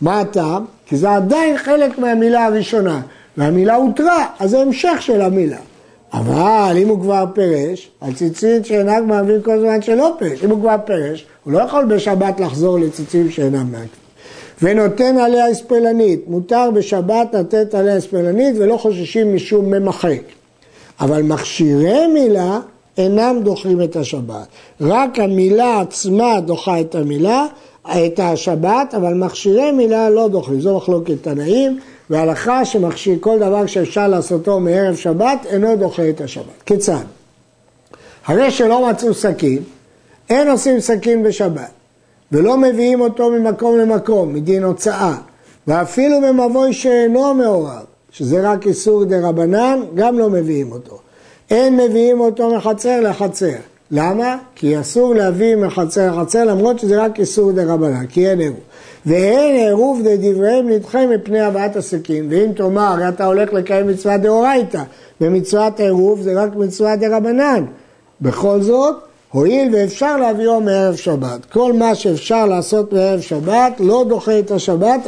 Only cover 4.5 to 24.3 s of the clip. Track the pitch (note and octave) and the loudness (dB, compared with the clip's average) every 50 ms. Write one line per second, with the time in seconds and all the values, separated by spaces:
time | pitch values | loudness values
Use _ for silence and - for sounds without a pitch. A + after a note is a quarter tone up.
4.5 | A#3 C4 C4+ C#4 B3+ - - F4 D#4+ - - - A3+ G3+ F#3+ F#3 F#3+ F#3+ E3+ D3 | 2 2 2 2 0 -2 -2 -2 -2 -2 -2 0 0 0 2 0 0 0 0 -2
5.5 | C3+ - - - - - - - _ _ _ - - A#2 A2+ A#2+ C3 D3 F3+ G#3 | -4 -8 -14 -20 -20 -20 -20 -20 _ _ _ -10 -6 -4 -2 0 0 2 2 2
6.5 | A3 G#3+ G3+ F#3 E3+ F3 G3 A3 A3 F#3 F3+ G3 G3+ G3 F#3+ F3+ F#3+ G#3 F#3+ F3 | 4 2 2 2 2 2 2 2 2 0 0 0 0 0 0 -2 0 0 0 2
7.5 | D#3+ C#3+ C#3+ E3 F3+ F3 - - _ - - C3+ C3 - F3 E3 E3 - G#3+ A3+ | 0 0 -2 -4 -6 -8 -12 -18 _ -12 -10 -10 -6 -4 -4 -4 -2 0 0 2
8.5 | A#3 A3+ G#3 A3+ G#3+ G#3 G3 G3+ G#3+ A3+ A3+ G#3+ G#3+ G3+ G3+ G3+ G#3+ G#3 G#3 A3+ | 2 2 0 0 0 0 0 2 0 0 0 0 0 0 2 2 0 0 2 0
9.5 | A3 A3 A3 A3 A3 G#3+ G#3 A3+ A3+ B3 D4 E4 E4 - G#3 D#3+ C3 C3 F#3 G#3 | 0 2 2 2 0 0 0 0 2 2 2 2 0 -2 -4 -4 -4 -2 0 0
10.5 | A3 G#3 G#3+ A3+ G#3+ G#3 G#3+ - G3 E3 C#3+ D3 D#3+ D#3 - - - _ - C#3+ | 0 2 2 2 0 0 -2 -2 -4 -4 -4 -4 -6 -10 -12 -20 -20 _ -6 -2
11.5 | C#3+ F3+ A#3 - C#4+ C#4+ C4+ A3 G#3+ F#3+ - G#3 G3 F3+ G3 G3 F#3+ F#3+ F#3 D#3 | 0 0 0 0 0 0 2 2 2 0 0 0 0 0 0 -2 -2 -2 -4 -4
12.5 | C3 D3 E3+ F#3 F3+ F3 E3 D#3 D#3 - D3 - - E3+ E3+ E3 E3 D#3+ C#3 C3+ | -2 -2 0 0 2 0 0 -2 -4 -6 -8 -2 0 0 0 0 0 -2 -2 0
13.5 | C#3 C3+ B2+ B2 A#2 A2+ A2+ A2+ - - - _ _ _ - - - - - - | 0 -2 -4 -6 -8 -10 -14 -16 -18 -20 -20 _ _ _ -20 -20 -20 -20 -20 -16
14.5 | - - E3 F#3 G#3 A3 G#3+ G3 G3+ A3+ B3+ B3+ C4 B3+ A#3+ A#3+ A#3+ A#3+ A#3+ A#3 | -6 0 2 2 4 2 0 0 0 0 0 2 2 2 2 2 2 2 2 0
15.5 | A3+ A#3 - - B3 A#3 A#3 A3+ A3+ A3+ A3+ G3 E3+ D3+ - E3+ E3+ F3+ F3 - | 0 -2 -4 -2 0 0 2 2 2 2 2 2 0 -2 -4 -6 -6 -6 -4 -2
16.5 | A#3+ A#3+ B3 A#3+ G#3+ G#3 G3+ G3+ G3+ F#3 F3 F#3 A3 A#3 A#3 A3 A3+ G3+ E3+ E3+ | 0 0 0 2 0 0 0 -2 -2 -4 -2 0 0 0 0 -2 -2 -4 -2 0
17.5 | A3 G#3+ G#3+ G#3 G#3+ G3 F#3+ G3+ G3+ F#3+ F#3 - G3 F3+ F3 F3 F3+ A3+ C4+ C#4 | 0 0 0 0 0 0 0 0 0 0 -2 -4 -4 -2 -2 0 0 2 0 0
18.5 | A#3 G#3+ G3 G#3 A#3 A3+ A#3 A3 G3 F3 E3+ - - A3+ A3 G#3 G3 F3+ F#3+ - | 2 2 0 0 0 0 0 -2 -2 -2 -6 -4 0 0 2 2 0 -2 -2 0
19.5 | G#3+ G#3 G3+ G3 G3 G3 G3 F#3+ F3+ - - E3+ C#3 E3+ - - - _ _ _ | 0 0 2 2 0 0 0 -2 -4 -2 -2 -2 -2 -2 -6 -14 -20 _ _ _
20.5 | _ _ _ _ _ - - - - - D3 C3+ D3+ D3+ D3+ D3+ D#3 C3+ - - | _ _ _ _ _ -20 -20 -16 -8 -4 -2 0 0 2 0 0 0 -2 -4 -6
21.5 | - - E3 D3+ C#3+ C#3+ D#3 F3 A3+ D4 E4 E4 D#4 D4+ C4 A3+ G3+ F3+ F3+ F3+ | -2 0 2 2 4 2 2 2 2 2 2 2 2 2 4 2 2 2 0 -2
22.5 | G3+ A3 - - - _ _ _ - F#3+ F#3 F#3+ G3+ G#3+ A3+ B3+ B3 A#3+ G3+ G#3 | -2 -4 -6 -10 -18 _ _ _ -4 -2 0 2 2 2 2 2 0 0 0 -2
23.5 | F3+ - - F#3+ F#3 F3 F3 D#3+ E3+ E3 C#3 - D#3+ C3+ A#2+ A2+ | -2 -2 0 0 0 0 0 -2 -2 -4 -6 -6 -6 -8 -8 -8